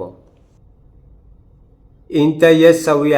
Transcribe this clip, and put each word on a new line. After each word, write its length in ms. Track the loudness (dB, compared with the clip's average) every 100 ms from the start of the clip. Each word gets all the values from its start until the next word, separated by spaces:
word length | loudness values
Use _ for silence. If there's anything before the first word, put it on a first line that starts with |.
| -16 -20 _ _ _ _ _ _ _ _ _ _ _ _ _ _ _ _ _ _ -10
ইনতা 400 | -4 -4 0 2
ইয়াসাউই 600 | 4 2 2 -2 -4 -2